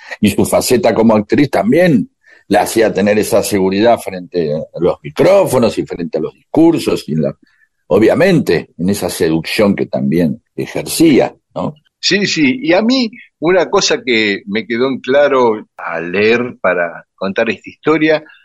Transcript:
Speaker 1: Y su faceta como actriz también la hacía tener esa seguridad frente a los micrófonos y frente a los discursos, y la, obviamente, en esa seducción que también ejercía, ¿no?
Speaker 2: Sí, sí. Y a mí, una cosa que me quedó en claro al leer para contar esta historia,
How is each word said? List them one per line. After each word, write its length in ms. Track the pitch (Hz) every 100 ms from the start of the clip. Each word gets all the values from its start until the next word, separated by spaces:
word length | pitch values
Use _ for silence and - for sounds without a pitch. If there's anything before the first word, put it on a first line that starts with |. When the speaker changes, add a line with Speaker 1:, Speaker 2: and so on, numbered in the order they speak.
| - -
Speaker 1:
Y 120 | 104
su 160 | - 98
faceta 480 | 104 - 123 120
como 200 | 107 113
actriz 360 | 107 104 113 147
también 580 | 95 101 147 180 123 85 _ _ _ -
la 140 | 98
hacía 280 | - 110 107
tener 280 | 92 101 107
esa 240 | 95 107
seguridad 560 | 98 101 95 98 117 110
frente 560 | - 92 87 90 78
a 260 | 78 - 78
los 160 | 85 -
micrófonos 760 | 73 - 151 196 151 123 113 92
y 80 |
frente 320 | 76 87 82 78
a 60 |
los 100 | 73
discursos, 760 | - _ - 165 151 107 87 -
y 100 | 78
la, 200 | 71 - _ _ _ _ -
obviamente, 840 | 95 107 - 190 165 - 80 - -
en 100 | 90
esa 220 | 101 87
seducción 680 | - 85 80 78 - 104 92
que 80 |
también 580 | 65 - 67 82 82 - _ -
ejercía, 760 | 65 - 73 - 165 110 71 - _
¿no? 200 | - 113 - _ -
Speaker 2:
Sí, 240 | - 202 202
sí. 340 | 170 139 131
Y 100 | 151
a 80 | 180
mí, 300 | 220 262 226 - - -
una 280 | 160 185 139
cosa 300 | 196 - 156
que 380 | 123 113 107 98 101
me 200 | 104 101
quedó 220 | 117 135
en 120 | 127
claro 680 | 127 139 143 135 120 107 - -
al 340 | 87 82 85
leer 460 | 92 110 120 123 -
para 420 | 98 87 85 80 -
contar 360 | - 95 98 113
esta 180 | 95 -
historia, 560 | - - 156 156 151 156 -